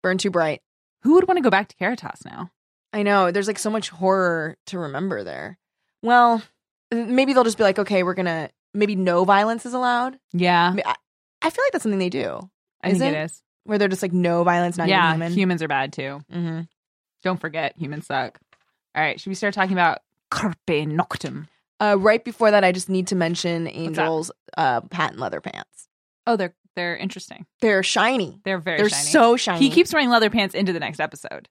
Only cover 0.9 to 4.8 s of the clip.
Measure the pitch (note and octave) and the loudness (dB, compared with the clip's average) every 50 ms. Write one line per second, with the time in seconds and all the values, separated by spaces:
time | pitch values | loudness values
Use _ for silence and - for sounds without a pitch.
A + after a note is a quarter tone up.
0.9 | _ _ - B3 D#4 F#4 F#4 F#4 F#4 F4+ C4 A#3+ G3 F#3+ G#3 _ - _ F#3 G3+ | _ _ 2 4 4 4 4 4 0 2 2 2 2 2 0 _ -8 _ -4 -4
1.9 | B3 - - - - - - - - - - F3 _ _ _ _ _ _ _ _ | -4 -6 -10 -14 -14 -14 -16 -18 -14 -14 -14 -14 _ _ _ _ _ _ _ _
2.9 | - G#3 G3+ G3+ G3+ G3 F#3 F3 F3 G3+ G3 G#3+ G3+ - - G#3+ G#3+ A3 - - | -4 -2 2 4 4 4 4 4 2 0 -2 -2 -4 -4 -4 -4 -4 -4 -6 -8
3.9 | - E3 F#3 F#3+ F#3+ F#3+ F#3 F3 E3+ D#3+ D#3 D#3+ - _ _ - F#3+ F3+ | -8 -2 0 2 2 2 2 0 0 -2 -4 -6 -10 _ _ -12 -8 -8